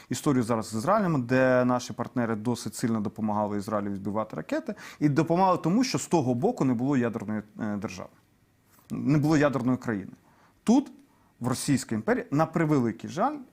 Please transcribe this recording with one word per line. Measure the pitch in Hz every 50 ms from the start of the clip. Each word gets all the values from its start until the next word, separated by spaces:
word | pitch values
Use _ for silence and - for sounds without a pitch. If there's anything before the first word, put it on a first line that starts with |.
| - -
історію | 131 - - 151 139 127
зараз | 117 104 120 110 104
з | - 104
Ізраїлем, | 113 107 165 202 220 202 170 160 135
де | 120 117 127 131 131 127 127 123 123
наші | 123 123 123 - -
партнери | 110 - 117 - - 123 120 110 113
досить | 104 107 123 120 - - 113 -
сильно | - - 113 113 110
допомагали | 101 110 - - 110 107 104 104 107 101 104 104
Ізраїлю | 95 110 107 104 101 101
відбивати | 101 95 98 104 98 110 107 - -
ракети, | - 156 - 285 311 - - 202 - - - - -
і | 147 151
допомагали | 139 156 156 - 165 175 190 190 180 -
тому, | - 160 185 247 262
що | - - 143
з | -
того | - 185 165 127 127 123
боку | 117 156 226 247 - 156
не | 131 127
було | 113 123 139 147
ядерної, | 131 120 117 101 113 104 104 107 107 101 - - -
е, | 113 107 104
держави. | 101 92 101 95 92 95 - _ _ _ _ _ _ _ _ _ _ _ _ _ _ _ -
Не | - 113 117 123 147 156
було | 139 151 165
ядерної | 143 147 143 123 131 113 127 127 120
країни. | - 127 110 98 95 - - - _ _ _ _ _ _ _ _ -
Тут | - 233 285 277 - - - - _ _ _ _ _ _ -
в | 120 123
Російській | 127 - - - 139 123 - - 117
імперії, | 107 113 - 247 247 - -
на | 139 147 160
превеликий | 156 - 170 165 151 151 139 120 113 104 - - 107
жаль, | 117 165 220 277 302 294 - -